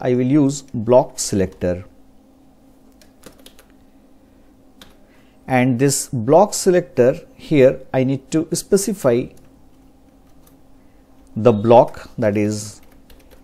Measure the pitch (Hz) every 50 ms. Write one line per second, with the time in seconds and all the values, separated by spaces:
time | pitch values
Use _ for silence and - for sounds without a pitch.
0 | - 127 123 123 127 127 143 156 139 139 143 - - - - 117 104 117 123 131
1 | 147 - - - - - 107 98 92 92 - - 92 90 87 92 - - - -
2 | - _ _ _ _ _ _ _ _ _ _ _ _ _ _ _ _ - _ _
3 | _ _ _ _ - - - - - - - - - _ _ _ _ _ _ _
4 | _ _ - _ _ _ _ _ _ _ _ _ _ _ _ _ - - - _
5 | _ _ _ _ _ _ _ _ _ - 131 127 123 131 123 117 139 139 135 -
6 | - - - 120 107 127 151 175 208 202 - - - 196 180 180 175 - - -
7 | 120 131 156 - - - - - - - 160 139 123 135 - - - - - 135
8 | 131 131 139 131 - - - 160 - - 170 - - - 202 190 - 233 196 -
9 | - 127 117 123 143 - - - - - _ _ - - - _ - - _ _
10 | _ _ _ _ _ - - - - - - _ _ - - - _ _ _ _
11 | _ _ _ - - - - 113 107 123 110 104 107 113 117 120 - - - -
12 | - - - - 113 104 101 107 104 104 107 107 107 104 - - - - - -
13 | _ - - - - - - -